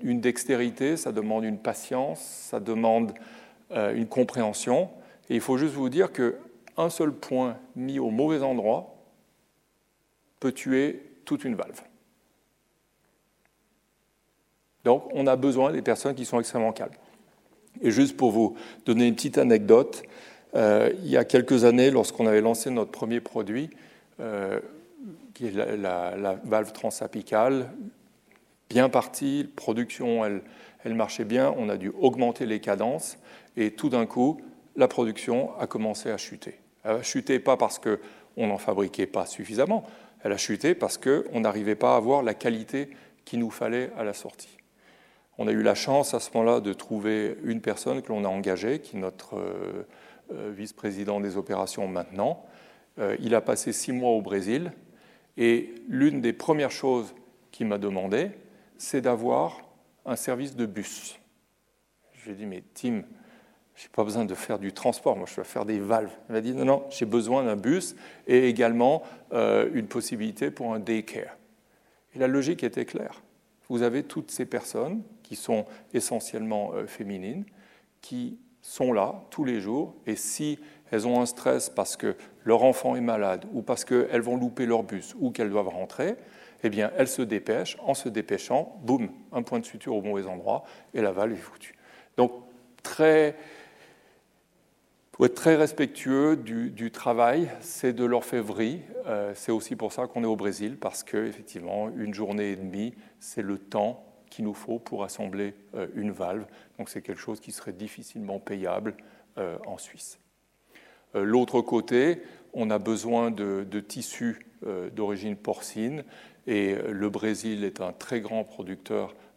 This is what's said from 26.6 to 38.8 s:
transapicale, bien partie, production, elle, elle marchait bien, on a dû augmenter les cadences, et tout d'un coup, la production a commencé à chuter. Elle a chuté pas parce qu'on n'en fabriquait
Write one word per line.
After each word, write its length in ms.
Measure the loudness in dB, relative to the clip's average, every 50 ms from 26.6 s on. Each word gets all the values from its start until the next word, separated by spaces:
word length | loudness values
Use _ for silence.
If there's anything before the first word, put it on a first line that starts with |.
| 0 -2
transapicale, 1000 | -8 -6 -6 -6 -6 -6 -8 -8 -8 -8 -6 0 2 4 4 4 2 0 -2 -6 -10 -12 -14 -14 -16 _ _ _ _ _ _ _ _ _ _ _ _ _ _ _
bien 180 | 4 4 6
partie, 640 | 6 4 2 0 0 -6 -4 -2 -2 -2 -2 -4 -6 -8
production, 640 | -6 -4 -2 0 0 -2 -4 -4 -4 -2 0 0 0 0
elle, 180 | 0 -2 -4 -8 -12 -20 -20 -20 -20 -20 _ -6
elle 100 | -4 -2
marchait 300 | -2 -2 -2 -2 -6 -2
bien, 280 | 0 2 4 4 4 2
on 100 | 0 -2
a 80 | -2 -2
dû 160 | -2 -4 -6 -2 4
augmenter 460 | 4 4 6 6 2 2 2 0 -2
les 160 | -2 -2 -2
cadences, 560 | 0 -2 0 0 0 -2 -2 -4 -6 -10 -12 -14 -20 -20 -20 -20 -20 -12 _
et 140 | 0 0 0
tout 180 | 0 0 -2 2
d'un 160 | 2 2 0
coup, 340 | 0 2 2 2 2 2 0 -8 -18 -20 -20 _ _ _
la 100 | 4 4
production 640 | 4 6 2 0 0 -2 -4 -2 0 0 0 0 -2 -4 -6
a 80 | -6
commencé 420 | -6 -4 -4 -2 -2 -4 -4 -6 -6
à 60 | -6
chuter. 420 | -6 -8 -12 -14 -14 -14 -16 -16 -16 _ _ _ _ _
Elle 60 | -2
a 120 | -2 0 -2
chuté 360 | -2 -4 -2 0 2 0 2
pas 180 | 4 4 4
parce 200 | 4 4 0 0
qu'on 720 | -2 0 0 0 0 -2 -12 -20 -20 -20 _ _ -2 0
n'en 100 | 0 0
fabriquait 480 | 0 0 0 2 2